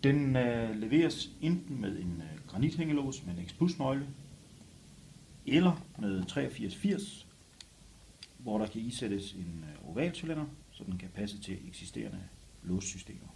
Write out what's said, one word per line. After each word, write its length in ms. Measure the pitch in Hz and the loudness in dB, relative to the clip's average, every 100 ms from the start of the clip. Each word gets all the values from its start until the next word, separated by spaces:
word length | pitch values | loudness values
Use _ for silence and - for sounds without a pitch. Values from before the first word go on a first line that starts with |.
Den, 340 | 139 147 139 127 | 8 6 6 6
øh, 400 | 123 117 113 107 | 4 4 0 0
leveres 540 | 110 147 160 - - - | 4 6 6 2 -6 -2
enten 400 | 156 175 - 131 | 2 2 0 -2
med 180 | 101 101 | -2 -2
en, 240 | 90 85 | -4 -4
øh, 240 | 80 76 - | -8 -12 -6
granithængelås 760 | 92 147 160 160 147 135 - - | 2 2 2 2 2 0 -4 -6
med 80 | |
en 60 | 87 | -6
ekspusnøgle, 680 | 90 - 170 - 135 139 143 - - - - - - - - - - - - - - | -8 2 2 2 0 0 -2 -10 -16 -18 -20 -20 -20 -20 -20 -20 -20 -20 -20 -12 4
eller 360 | 147 180 160 - - | 8 8 4 -4 -4
med 260 | 107 95 | 0 0
treogfirs 520 | 90 143 131 - 104 - | 0 -2 -2 -2 -6 0
firs, 500 | 202 196 - - - - - - - - - - - - - - | 0 0 -2 -12 -18 -20 -20 -20 -20 -20 -20 -20 -20 -20 -20 -12
hvor 200 | 123 107 | -2 0
der 80 | 107 | 0
kan 140 | 117 | -2
isættes 520 | 113 - 117 98 98 | -6 -4 -2 -2 -4
en, 320 | 92 85 82 | -8 -8 -8
øh, 260 | 78 73 69 | -10 -12 -6
ovalcylinder, 560 | 92 170 170 160 156 147 139 - | -2 -2 -2 -4 -4 -4 -10 -18
så 140 | - | -12
den 140 | - - | -6 -6
kan 100 | 92 | -6
passe 320 | - 104 101 | -6 -6 -6
til 280 | - 95 - | -8 -8 -10
eksisterende 540 | - 90 113 113 95 92 - - - | -12 -10 -8 -8 -8 -12 -18 -20 -14
låssystemer 680 | 90 90 95 92 - - - | -2 -2 -2 -8 -12 -14 -16